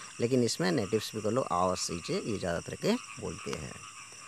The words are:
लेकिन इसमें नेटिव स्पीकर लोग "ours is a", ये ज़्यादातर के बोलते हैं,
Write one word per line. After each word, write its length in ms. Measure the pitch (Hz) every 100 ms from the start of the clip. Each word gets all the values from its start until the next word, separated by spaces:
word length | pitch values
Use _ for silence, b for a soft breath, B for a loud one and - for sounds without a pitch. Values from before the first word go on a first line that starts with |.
| B -
लेकिन 220 | 117 127
इसमें 280 | 117 - 175
नेटिव 280 | 156 98 110
स्पीकर 320 | - 110 104
लोग 160 | 120 -
"ours 420 | 87 92 90 -
is 140 | 85 -
a", 60 |
ये 260 | 180 - 98
ज़्यादातर 360 | 92 85 - 95
के 180 | -
बोलते 580 | 240 - - 92 82 -
हैं, 220 | - 73 - - - - B